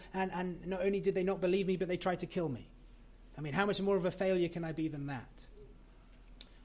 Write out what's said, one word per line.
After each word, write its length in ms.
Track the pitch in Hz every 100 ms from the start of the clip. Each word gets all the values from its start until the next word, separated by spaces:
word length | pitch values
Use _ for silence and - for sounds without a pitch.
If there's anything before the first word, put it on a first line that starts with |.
| -
and, 180 | 190 190
and 320 | 175 180 170 170
not 160 | 185
only 180 | 190 202
did 140 | 190
they 80 | 190
not 180 | 180 180
believe 280 | 180 196 185
me, 80 | 185
but 120 | 175
they 80 | 180
tried 240 | 190 175
to 60 | 170
kill 240 | 180 160
me. 180 | 117 - - - - - - - -
I 20 |
mean, 140 | 151
how 100 | 147
much 160 | 202 196
more 160 | 196 196
of 80 |
a 60 | 180
failure 380 | 170 190 185 170
can 160 | 175
I 80 | 165
be 160 | 156 156
than 180 | 147 143
that?" 400 | 131 - - - - - - - - - - - - - -